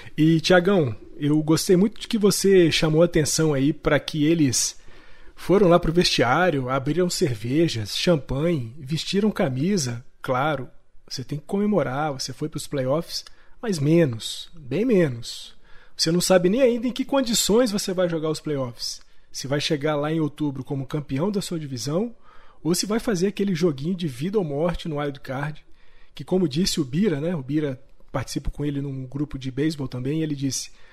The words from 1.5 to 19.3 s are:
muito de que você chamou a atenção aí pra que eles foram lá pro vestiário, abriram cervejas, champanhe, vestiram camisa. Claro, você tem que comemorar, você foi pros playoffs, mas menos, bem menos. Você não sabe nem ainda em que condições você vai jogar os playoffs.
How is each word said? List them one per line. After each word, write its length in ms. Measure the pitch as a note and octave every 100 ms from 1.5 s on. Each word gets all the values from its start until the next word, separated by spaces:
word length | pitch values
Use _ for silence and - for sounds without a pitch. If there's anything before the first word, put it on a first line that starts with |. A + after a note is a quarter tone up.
| D#3+ -
muito 240 | F3 A3+ -
de 80 | -
que 120 | A3+
você 520 | G3+ - G3 F#3+ E3
chamou 300 | - D#3+ D#3
a 60 | F3
atenção 480 | E3+ C#3+ - D#3+
aí 180 | C#3 C#3
pra 260 | D#3+ D#3+ C#3+
que 280 | - D#3+ D3
eles 560 | E3+ C#3 A2 - - - - - - -
foram 320 | - - F#3+ F#3+
lá 140 | E3+
pro 120 | D#3+
vestiário, 760 | E3 F3 - A#2+ D3 F3+ C#3+ B2
abriram 420 | C3+ C3 D3+ F3+
cervejas, 840 | - E3+ G#2+ A#2 D3 E3+ A2 G2+ -
champanhe, 800 | - D#3+ - C3 E3 D#3+ A2+ C#3+
vestiram 500 | C3 D#3 - G3 G#3
camisa. 760 | - E3 B2+ E3+ G3+ B2+ A#2+ - -
Claro, 480 | - B2+ D3+ C#3 B2+ - - - -
você 160 | -
tem 120 | B2+ D3
que 100 | -
comemorar, 640 | G3 G#3 G3+ C3 C3+ D#3
você 200 | C3+ -
foi 160 | - D3+
pros 200 | D3+ -
playoffs, 560 | C#3+ B2+ D3+ E3+ - - - - -
mas 200 | A#3+ E3+
menos, 720 | C#3 E3+ D3+ A2 - - -
bem 300 | - B2+ C#3+
menos. 720 | B3+ G3+ D#3+ A#2+ A#2 - - - - - - -
Você 160 | E3
não 80 | F3
sabe 280 | F3 F#3 F3
nem 140 | A3+
ainda 240 | B3+ A#3+ B3
em 60 |
que 120 | -
condições 680 | C4 C#4 A#3+ G#3+ - A3 B3+
você 200 | G3 -
vai 160 | F#3 F3+
jogar 220 | E3 D#3
os 80 | D3+
playoffs. 640 | D3+ C#3+ B2 - - - - - -